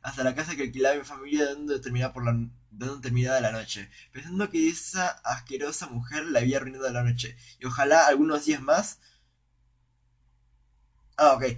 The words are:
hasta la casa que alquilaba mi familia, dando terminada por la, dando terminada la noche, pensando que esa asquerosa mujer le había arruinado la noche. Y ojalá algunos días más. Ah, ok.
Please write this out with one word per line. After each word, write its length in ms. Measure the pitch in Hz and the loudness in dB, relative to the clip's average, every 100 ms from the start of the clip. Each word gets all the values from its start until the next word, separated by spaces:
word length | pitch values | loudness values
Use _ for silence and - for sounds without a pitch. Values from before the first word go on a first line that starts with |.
hasta 220 | - 135 | -10 -2
la 100 | 131 | -2
casa 220 | 127 160 151 | -2 -6 -6
que 80 | |
alquilaba 320 | 127 123 135 143 | -6 0 2 2
mi 80 | |
familia, 400 | 135 139 139 151 | -4 -14 -2 0
dando 360 | 143 143 147 135 | 0 -2 -4 -4
terminada 320 | 131 123 127 | -2 -2 -2
por 120 | 127 | -2
la, 120 | 120 117 117 - _ | -2 -2 -4 -12 _
dando 300 | 104 127 143 | -10 -10 -8
terminada 400 | 127 123 127 131 | -2 0 2 2
la 100 | 110 | 2
noche, 400 | 110 107 104 104 - - | -2 -8 -10 -12 -20 -20
pensando 360 | 131 156 185 202 | -18 -8 -4 -2
que 200 | 170 160 | 0 0
esa 400 | 165 - 185 180 - | -2 -6 -2 -4 -4
asquerosa 640 | 120 127 120 131 143 147 156 | -6 -8 -4 -2 -2 -6 -6
mujer 360 | 117 120 151 160 | -8 -6 -6 0
le 120 | 123 | 2
había 200 | 123 135 | 2 0
arruinado 300 | 127 131 131 | -4 -6 -4
la 120 | 120 | 0
noche. 340 | 120 117 117 - - - | 0 0 -4 -12 -20 -12
Y 80 | 127 | -8
ojalá 400 | 120 139 160 147 | 0 6 8 8
algunos 380 | 139 156 147 | 6 4 2
días 180 | 147 143 | 0 -2
más. 380 | 135 165 208 - _ _ _ _ _ _ _ _ _ _ _ _ _ _ _ _ _ _ _ _ _ - | 2 2 2 -10 _ _ _ _ _ _ _ _ _ _ _ _ _ _ _ _ _ _ _ _ _ 4
Ah, 180 | 147 | 6
ok. 100 | 131 131 | 6 0